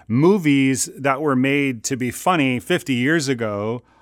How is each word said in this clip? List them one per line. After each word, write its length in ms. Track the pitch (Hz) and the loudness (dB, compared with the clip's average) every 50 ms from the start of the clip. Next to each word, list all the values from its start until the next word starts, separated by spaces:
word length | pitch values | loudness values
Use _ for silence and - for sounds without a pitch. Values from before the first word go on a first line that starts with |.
| - | -6
movies 800 | - 110 131 151 185 208 202 160 147 139 139 135 135 135 107 - - - | -2 0 4 4 4 4 4 2 2 2 4 2 2 0 0 -4 -6 -8
that 240 | - 131 139 135 139 | -4 -2 -2 -2 0
were 140 | 156 147 135 | 0 0 0
made 480 | 127 131 135 139 143 139 135 127 110 - | 2 2 2 0 0 0 -2 -4 -6 -6
to 120 | - 135 | -6 -4
be 140 | 113 127 120 | -4 -4 -4
funny 500 | - - - 180 185 160 135 131 123 120 | -6 -2 -2 0 2 2 2 0 0 -2
fifty 360 | - - 180 165 - - 131 | -2 -2 -2 -2 -2 -2 -2
years 320 | 120 123 143 165 170 135 | 0 2 2 0 0 0
ago 560 | 135 135 117 117 107 104 101 104 110 117 123 - _ _ _ | -2 -2 -2 -2 -4 -2 -4 -4 -4 -6 -6 -10 _ _ _